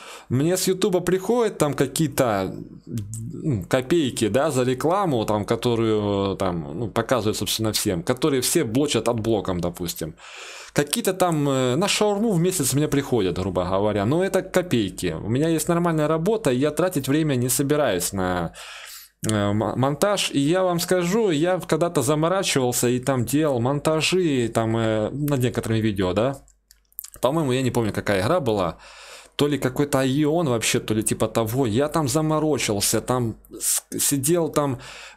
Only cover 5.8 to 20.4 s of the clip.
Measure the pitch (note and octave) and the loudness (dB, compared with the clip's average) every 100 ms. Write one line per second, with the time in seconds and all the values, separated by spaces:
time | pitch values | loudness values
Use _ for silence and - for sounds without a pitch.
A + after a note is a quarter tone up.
5.8 | A2+ G#2+ G2+ G2 G2 F#2 F#2+ F2 C#2+ D#2+ | 2 2 2 0 0 0 -2 -2 -6 -6
6.8 | A#2 - A2 B2+ G#2+ F#2+ G#2 - A2 G#2 | -4 -2 0 0 0 -2 -2 -2 -2 -2
7.8 | G#2+ F2+ - B2 D#3 C3+ B2 F3 B2+ A#2 | 0 0 -2 0 0 0 2 0 2 0
8.8 | D3 A#2 A2+ A#2 A2 G#2+ F#2 F2+ E2+ E2+ | 0 0 0 0 0 0 0 -2 -4 -4
9.8 | F2 - D#2 - - - - - - - | -6 -6 -8 -10 -18 -18 -16 -18 -6 -2
10.8 | D3 - G#3 F#3 F3+ D#3 C#3+ C3+ B2+ B2+ | -2 0 0 2 2 2 2 2 2 2
11.8 | G3 - G#3+ G3+ A#3 F3 F3+ F3+ B2+ C3+ | 0 2 2 2 2 2 2 0 0 0
12.8 | D3 C#3 C#3 A#2+ F#2 E2+ F#2 F#2 F2 F#2+ | 0 0 0 2 2 0 -2 -2 0 2
13.8 | G#2 G#2 G2+ D#3+ F#3+ - C#4 F#3 F3 A#2+ | 2 2 2 2 2 0 0 0 2 0
14.8 | G2 - F2 D#2+ F#2+ B2 D#3+ D#3+ - E3+ | 0 -2 -4 -4 -2 0 2 0 0 0
15.8 | F3 D#3+ D3+ D#3+ E3+ A3 D3+ B2 D3 D3 | 0 0 0 0 0 0 0 0 0 0
16.8 | F3+ D3 B2+ D3 D#3 B2+ B2+ - C#3 D3 | 0 0 0 0 2 0 0 0 0 2
17.8 | C3+ F#2 - G2 F#2 F2+ E2 - - - | 2 0 -2 -2 -2 -2 -4 -8 -18 -18
18.8 | - - - _ A2 G#2+ G2+ G#2 G#2 - | -18 -20 -20 _ -2 0 0 0 -2 0
19.8 | C3 C#3+ G3+ F#3+ - C#3 | -2 0 0 0 -2 0